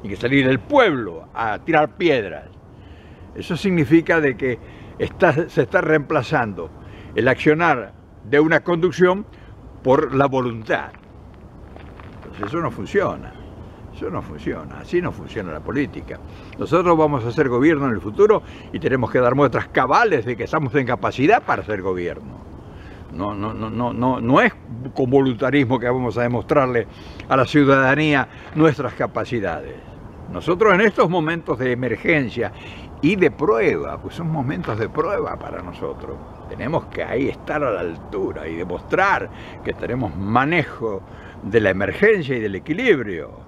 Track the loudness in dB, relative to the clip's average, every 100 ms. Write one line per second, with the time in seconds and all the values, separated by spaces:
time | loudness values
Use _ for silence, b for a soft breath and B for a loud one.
0 | -10 -4 2 4 4 2 4 4 6 2
1 | -4 -10 -12 -4 -2 -4 2 4 4 2
2 | 2 2 0 -8 -14 -20 -20 B B B
3 | B B B -14 -6 -2 0 2 6 4
4 | 6 2 2 0 -2 -4 B B B B
5 | -6 4 4 4 0 0 2 2 4 2
6 | 2 -2 0 0 0 -4 -10 -12 B B
7 | B 0 2 4 2 4 2 0 -4 -16
8 | -20 -20 0 4 4 4 2 0 0 4
9 | 4 4 -4 B B B -20 -6 4 4
10 | 4 2 2 0 -2 -6 -4 -4 -4 -14
11 | -20 -20 -20 -20 -20 -20 -20 -18 -18 -18
12 | -18 -18 -18 -10 -6 -4 -6 -6 -8 -6
13 | -6 -6 -12 -16 -18 -18 B B -18 -12
14 | -10 -10 -10 -10 -10 -10 -12 -16 -4 -2
15 | -2 -8 -10 -10 -8 -8 -6 -4 -4 -6
16 | -14 -14 -16 B B -10 0 2 4 4
17 | 4 2 -2 0 2 4 4 4 2 -2
18 | -4 4 6 6 B B B -4 0 0
19 | 2 4 4 6 4 2 0 0 4 4
20 | 4 2 0 -4 -2 -2 0 0 0 0
21 | -2 2 4 4 2 -4 -2 -4 -2 -2
22 | -4 -6 -12 -16 -18 -18 B B B B
23 | B -8 -6 -6 -6 -6 -6 -4 -4 0
24 | -2 0 2 4 4 0 -14 -12 -10 -2
25 | 4 4 4 2 2 2 2 0 0 0
26 | -2 0 0 -2 2 2 4 0 -2 B
27 | B B B 2 4 6 6 6 6 4
28 | 4 2 0 B B 4 4 4 -6 -4
29 | -4 -4 -4 -2 -2 -4 -8 -14 -16 -18
30 | -18 -16 -10 -6 -2 2 6 6 4 4
31 | 2 2 0 -4 -4 -2 0 0 -2 -2
32 | 2 2 0 -4 -6 B B B B 0
33 | 2 4 2 2 0 2 2 0 -4 -8
34 | -10 -8 -6 -4 -4 -4 -6 -4 -4 -2
35 | -2 -2 -4 -6 -10 -10 -12 -8 -8 -8
36 | -12 -14 -14 -16 -14 -8 -4 -4 -4 -8
37 | -4 -2 -2 -4 -6 -4 -2 -2 -4 -8
38 | -8 -6 -6 -6 -8 -8 -6 -8 -4 0
39 | 2 0 -4 B B B -10 -6 -6 -4
40 | -4 -4 0 2 2 0 -2 -6 -6 -6
41 | -10 B B B 0 2 4 2 -2 2
42 | 2 2 0 -2 -2 -6 -6 -2 2 2
43 | 0 -6 -8 -14